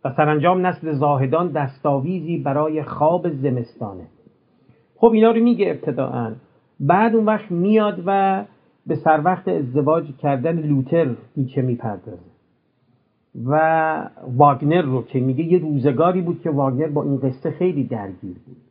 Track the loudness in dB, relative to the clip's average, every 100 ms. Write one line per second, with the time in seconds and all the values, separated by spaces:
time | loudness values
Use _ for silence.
0 | -4 0 2 4 2 2 0 -2 -6 0
1 | 0 2 0 0 -2 -4 -6 -4 -2 -2
2 | -2 -6 -4 -4 -2 -2 -2 -2 -6 0
3 | 0 0 -2 -2 -2 -2 -6 -10 -12 -12
4 | -18 _ _ _ _ _ _ _ _ _
5 | 4 6 4 4 2 2 0 -2 -4 -4
6 | -4 -4 -6 -10 _ _ _ _ 0 2
7 | 4 2 2 -2 -4 -2 2 2 2 -2
8 | -2 0 0 -2 -6 _ _ _ -6 0
9 | 4 4 2 0 -2 -2 0 0 2 0
10 | -2 -4 -2 -2 -2 -2 0 0 2 0
11 | 0 -2 -8 -6 -4 -2 -2 -2 -6 -10
12 | -14 -18 -20 _ _ _ _ _ _ _
13 | _ _ _ -10 0 2 2 2 0 -2
14 | -8 -14 -8 4 4 6 2 2 2 -2
15 | -2 -2 -2 -2 2 2 2 0 0 2
16 | 2 2 -2 -4 -4 -2 0 -2 -2 -2
17 | -2 -2 -2 -4 -8 -4 -4 -2 -4 -6
18 | -10 -12 -16 -16 -20 -20 _